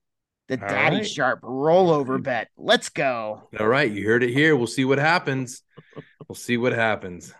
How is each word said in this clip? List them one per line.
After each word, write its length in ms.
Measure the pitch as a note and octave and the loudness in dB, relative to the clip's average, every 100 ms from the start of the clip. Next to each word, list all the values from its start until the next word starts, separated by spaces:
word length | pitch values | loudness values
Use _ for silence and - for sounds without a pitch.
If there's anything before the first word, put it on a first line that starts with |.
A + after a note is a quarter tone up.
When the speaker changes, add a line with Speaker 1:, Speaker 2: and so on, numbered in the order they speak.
| _ _ _ _ - | _ _ _ _ -8
Speaker 1:
The 140 | G#2 | -6
Speaker 2:
All 60 | G2+ | -4
Speaker 1:
Daddy 260 | G2+ D3+ F#3+ | 0 2 0
Speaker 2:
right. 100 | G#3 | -2
Speaker 1:
Sharp 340 | - C3 A#2 | -2 -2 -2
rollover 680 | - C3 D3+ F3+ F3+ D3+ B2+ | -6 -2 4 4 4 2 0
Speaker 2:
All 40 | C3 | -4
right. 80 | |
Speaker 1:
bet. 240 | C3+ A#2 G2+ - | -2 -4 -6 -6
Let's 340 | E2+ A3+ - | 0 0 0
go. 600 | - C#3 A#2 G#2+ G#2 - G#2+ | -4 -2 -2 -6 -10 -10 -2
Speaker 2:
All 80 | G#2+ | 2
right, 240 | C3 C#3 | 2 0
you 140 | G2+ G2+ | 0 0
heard 160 | A#2+ | 2
it 60 | B2 | 2
here. 240 | B2+ D#3+ C#3+ | 2 4 4
We'll 120 | A#2 | 0
see 180 | - C3 | 0 0
what 140 | C3+ | 2
happens. 640 | D3+ F3 D3+ C3 B2 - _ - - - - - - | 2 0 0 -4 -6 -12 _ -20 -20 -20 -20 -20 -18
We'll 60 | F#2+ | -12
see 220 | - A#2+ | -2 0
what 140 | B2 | 0
happens. 600 | A#2 A2+ G2+ F#2+ F2 - | 0 0 -2 -6 -14 -18